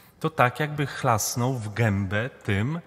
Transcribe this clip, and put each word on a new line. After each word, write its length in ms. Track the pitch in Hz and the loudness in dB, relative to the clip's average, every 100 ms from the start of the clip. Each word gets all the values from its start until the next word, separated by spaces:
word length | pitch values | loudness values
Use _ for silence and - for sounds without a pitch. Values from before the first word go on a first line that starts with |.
| - _ | -20 _
To 100 | 160 | -4
tak, 300 | - 123 - | 2 2 2
jakby 260 | 151 147 139 | -4 -2 -4
chlasnął 680 | - 135 110 - - 123 127 | 0 2 2 0 -2 -2 -2
w 160 | 107 | -4
gębę 560 | 104 113 98 98 104 123 | 0 2 2 0 -2 -4
tym, 500 | - - 98 113 165 | -6 -2 0 0 -4